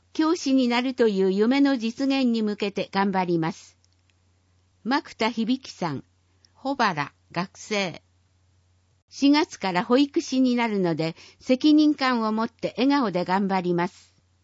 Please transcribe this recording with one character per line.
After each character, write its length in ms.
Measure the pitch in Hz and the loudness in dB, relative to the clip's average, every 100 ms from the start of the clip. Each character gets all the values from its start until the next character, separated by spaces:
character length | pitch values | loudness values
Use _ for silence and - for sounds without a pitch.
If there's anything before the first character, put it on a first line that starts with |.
| _ | _
教 240 | - 320 339 | -2 0 0
師 180 | 269 | 0
に 140 | 269 247 | 0 2
な 140 | 240 | 0
る 120 | 247 | -2
と 140 | 254 233 | 0 0
い 160 | 196 | 2
う 80 | 190 | 0
夢 300 | 190 220 277 | 2 2 2
の 160 | 277 269 | 2 0
実 280 | 226 233 269 | -4 -4 -2
現 260 | 269 254 | 0 0
に 100 | 226 | 0
向 160 | 214 208 | -2 -4
け 140 | 208 | -6
て 180 | 202 - | -6 -6
頑 200 | 196 196 | -2 -2
張 120 | 190 | 0
り 160 | 180 170 | 0 0
ま 140 | 160 | -2
す。 240 | - - _ _ _ _ _ _ _ _ _ _ _ | -6 -14 _ _ _ _ _ _ _ _ _ _ _
牧 320 | 208 277 - - | -4 -4 -4 -4
田 140 | 220 | -4
響 420 | 233 220 254 - | -2 -2 -2 -6
さ 220 | - 175 | -8 -6
ん、 100 | 135 - _ _ _ _ | -6 -12 _ _ _ _
保 220 | _ 269 277 | _ -6 0
原、 380 | 226 156 139 _ _ | 0 0 -6 _ _
学 260 | - 185 - | -8 -8 -10
生。 460 | - 208 190 147 _ _ _ _ _ _ _ _ _ _ _ | -6 -4 -4 -8 _ _ _ _ _ _ _ _ _ _ _
四 220 | - 277 | 0 2
月 280 | 294 349 - | 4 2 -4
か 140 | 190 | -4
ら 140 | 175 233 | -2 2
保 120 | 247 | 2
育 220 | 285 339 | 2 -2
士 220 | 294 262 | -2 0
に 160 | 254 240 | 0 0
な 100 | 233 | 0
る 120 | 208 | 0
の 160 | 175 156 | 0 0
で、 200 | 160 165 - - | -4 -6 -16 -8
責 340 | - 254 302 | -2 2 4
任 220 | 302 302 294 | 6 4 2
感 260 | 262 247 | 0 0
を 80 | 220 | 0
持 100 | 214 | -2
っ 60 | 226 | -4
て 260 | _ 180 - | _ -8 -2
笑 120 | 262 | 2
顔 220 | 285 233 | 2 2
で 120 | 180 | -2
頑 240 | 175 185 202 | -2 0 0
張 140 | 190 | -2
り 120 | 180 | 0
ま 140 | 170 175 | 0 -2
す。 260 | - - _ _ _ | -6 -20 _ _ _